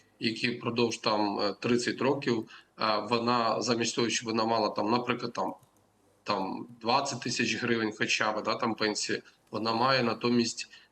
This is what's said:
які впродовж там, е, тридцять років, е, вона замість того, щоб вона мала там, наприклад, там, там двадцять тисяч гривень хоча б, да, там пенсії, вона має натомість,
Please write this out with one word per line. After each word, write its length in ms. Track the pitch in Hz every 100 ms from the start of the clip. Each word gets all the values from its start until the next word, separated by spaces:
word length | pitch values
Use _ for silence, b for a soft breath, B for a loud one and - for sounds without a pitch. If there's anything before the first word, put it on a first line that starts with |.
| _ -
які 300 | 117 110 120
впродовж 480 | 117 120 117 117 -
там, 420 | 117 107 104 104
е, 140 | 101 -
тридцять 420 | 117 120 110 101
років, 480 | 127 156 135 110 B B B -
е, 260 | 110 104 104
вона 520 | 117 117 120 113 -
замість 340 | 113 117 117
того, 140 | - 117
щоб 200 | - 113
вона 160 | 113
мала 240 | 110 113 104
там, 220 | 110 104
наприклад, 420 | 120 123 120 120
там, 200 | - - - - _ _ _ _ _
там 440 | - 98 95 - - -
двадцять 380 | 139 135 135 123
тисяч 420 | 123 - 110 104
гривень 320 | 120 113 107 107
хоча 340 | 113 - 110
б, 120 | 107
да, 120 | 107
там 200 | 117 120
пенсії, 460 | 107 107 101 - - b b _
вона 220 | 107 113
має 300 | 113 131 131
натомість, 640 | 117 110 123 120 113 - - B B